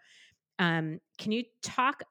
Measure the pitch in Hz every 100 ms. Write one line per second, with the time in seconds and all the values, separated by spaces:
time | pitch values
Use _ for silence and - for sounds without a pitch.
0 | _ - - _ _ - 175 165 160 156
1 | _ - 214 226 240 _ - - 254 285
2 | -